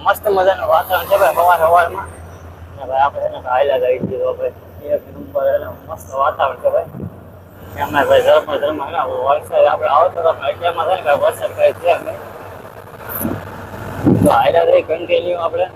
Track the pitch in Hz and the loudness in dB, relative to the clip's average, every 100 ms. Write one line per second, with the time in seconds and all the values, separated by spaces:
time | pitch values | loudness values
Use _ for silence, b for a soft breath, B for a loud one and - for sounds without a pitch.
0 | 160 196 214 196 185 180 156 160 - 180 | -2 0 0 2 2 2 2 2 2 -2
1 | 170 196 185 160 175 170 160 175 170 185 | 0 2 4 4 4 4 6 6 4 -2
2 | 190 - - - - - - 139 127 135 | -10 -14 -18 -18 -20 -18 -18 -14 -4 0
3 | 139 143 147 147 131 127 139 131 127 127 | 0 0 -6 -6 -4 0 2 2 0 -2
4 | - 127 127 127 127 - - - 147 147 | -4 -4 -4 -4 -6 -8 -16 -14 -4 -4
5 | - 139 - 143 135 143 139 120 - - | -4 -16 -8 -2 0 0 -2 -12 -14 -16
6 | - 135 143 151 139 127 - 143 - - | -8 -2 -2 0 -2 -2 0 0 -2 -8
7 | - - - - - - - - 143 143 | -12 -14 -20 -20 -20 -20 -14 -8 -4 0
8 | 131 135 127 151 147 139 143 151 139 165 | 4 4 6 4 4 -2 -2 -2 -6 -4
9 | 131 131 131 147 - 156 147 - 156 143 | -4 -2 0 0 0 2 4 2 2 4
10 | 180 170 165 156 139 - 170 170 160 185 | 2 2 0 0 -4 -4 -2 -2 -2 0
11 | 151 143 156 - 156 - 147 139 170 151 | 2 2 2 0 -6 0 2 2 2 0
12 | - - - - - - - - - - | -2 -10 -12 -16 -16 -16 -18 -18 -18 -16
13 | - - - - - - - - - - | -12 -6 -6 -6 -10 -14 -14 -14 -12 -2
14 | 147 180 - - 139 170 165 180 - 165 | 2 4 4 4 4 4 4 4 2 -2
15 | 170 170 175 175 165 170 180 | 0 0 0 -2 -2 -2 -4